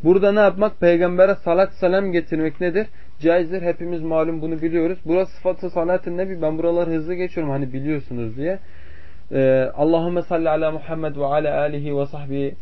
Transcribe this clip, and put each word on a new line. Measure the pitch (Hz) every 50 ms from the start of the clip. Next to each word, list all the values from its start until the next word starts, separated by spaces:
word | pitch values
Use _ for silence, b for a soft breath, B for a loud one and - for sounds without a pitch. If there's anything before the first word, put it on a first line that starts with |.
| -
Burada | 160 180 196 190 202
ne | 202 214
yapmak? | 208 196 180 190 208 214 208 -
Peygambere | - 175 175 170 180 180 180 180 185 190 202
salat | - - 180 170 180 196 190 -
selam | - 196 180 180 190 202 196
getirmek | 175 175 165 - 170 160 156 160 147 -
nedir? | 180 180 165 196 214 - b b b b b -
Caizdir. | 151 160 170 180 175 160 175 190
Hepimiz | 170 175 170 170 175 170 175 165
malum | 156 165 165 160 160 160 165 160
bunu | 151 160 165 160
biliyoruz. | 151 165 160 170 160 165 185 - -
Burası | 156 165 180 190 180
sıfatı | - - - 185 185 180 - 180
salatın | - 180 165 170 180 180 180 175 175 175
nebi. | 190 190 190 170
Ben | 160 156 156 156
buraları | 160 170 170 175 175 165
hızlı | 165 160 156 160 180
geçiyorum | 175 180 180 - 175 160 147
hani | 139 139 143 131 127
biliyorsunuz | 131 135 147 156 147 131 - 131 120 120 113 110 127
diye. | 143 165 190 190 b b b b b b b b b b b b b b
Ee, | - 135 135 131 131 131 131 131 -
"Allahümme | - 147 156 165 165 165 175 175 175
salli | 170 - 180 165 165 160
ala | 156 156 160 156
Muhammed | 156 156 147 - 160 160 160 151 143
ve | 139 143
ala | 139 143 151 156 147 143 147
alihi | 147 151 151 143 143 151 143 139
ve | 139
sahbihi" | 143 - 147 147 139 139 139 139 139 135 -